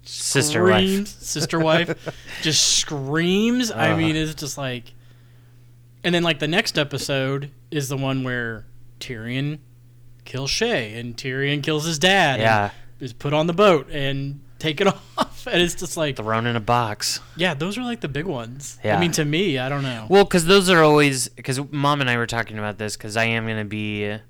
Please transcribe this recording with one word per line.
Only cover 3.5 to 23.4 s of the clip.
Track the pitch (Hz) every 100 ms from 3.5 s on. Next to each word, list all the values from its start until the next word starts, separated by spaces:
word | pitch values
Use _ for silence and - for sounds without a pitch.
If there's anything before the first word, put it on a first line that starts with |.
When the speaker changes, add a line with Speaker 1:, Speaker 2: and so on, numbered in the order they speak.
| 247 233
Speaker 2:
I | - 160
Speaker 1:
Uh-huh. | 160
Speaker 2:
mean, | 160 156
it's | 156
just | 156 147 -
like, | 135 123 117 - - - - - - - - - - -
and | 175
then, | 175
like, | 170 151
the | 151
next | 180 226 -
episode | 143 135 - 139 135 139 143 - -
is | 151 131
the | 139
one | 135 135
where | 127 123 117 110 - - - -
Tyrion | - 117 113 127 143 151 - - - - - -
kills | - 127 139
Shay, | - 233 190 107 117
and | 120 113
Tyrion | 131 131 139 147
kills | 147 151
his | 160 156
dad, | 180 196 156 127
Speaker 1:
Yeah. | 110 107
Speaker 2:
and | 101 - - -
is | 131
put | 113 143
on | 151 170
the |
boat | 170 208 160 131
and | 147 139 139 139 139 - -
taken | 160 147 196
<laughs> | - - -
off, | - - -
and | 185
it's | 175
just | - 185 -
like, | 151 135
Speaker 1:
Thrown | 110 113 117
in | 117
a |
box. | 107 120 113 107 - - - -
Speaker 2:
yeah, | 180
those | 143 170 208
are, |
like, | 247 233
the | 156
big | 139 185
ones. | 135 113 131 - -
Speaker 1:
Yeah. | - -
Speaker 2:
I |
mean, | 175
to | -
me, | 147 156 202 131
I | 127
don't | 143
know. | 139 117 110
Speaker 1:
Well, | 190
'cause | 196 185 165
those | 196 180
are | 175
always, | 156 151 143 131 120 -
'cause | - 131 143
Mom | 147 139 143
and | 127
I | 120
were | 117
talking | 117 110 107
about | 104 104
this, | 107 -
'cause | 110 110
I |
am | 113 113